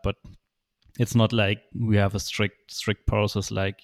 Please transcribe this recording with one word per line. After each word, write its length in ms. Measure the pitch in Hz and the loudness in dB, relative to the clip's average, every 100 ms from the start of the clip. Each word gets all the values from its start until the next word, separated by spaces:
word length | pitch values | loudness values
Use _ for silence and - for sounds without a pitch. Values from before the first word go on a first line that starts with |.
But 120 | 95 - - - _ _ _ _ _ - | -4 -6 -10 -20 _ _ _ _ _ -4
it's 160 | 120 117 | 0 4
not 160 | 110 | 4
like 260 | 117 101 110 _ | 2 0 -2 _
we 220 | - 110 101 | -6 2 4
have 180 | 98 101 | 2 0
a 40 | |
strict, 520 | - - 104 - - | -6 -2 -4 -4 -18
strict 360 | - - 104 - | -8 -4 -4 -2
process 420 | 107 104 101 98 | 0 0 -2 -4
like 280 | 104 98 95 | -2 -4 -6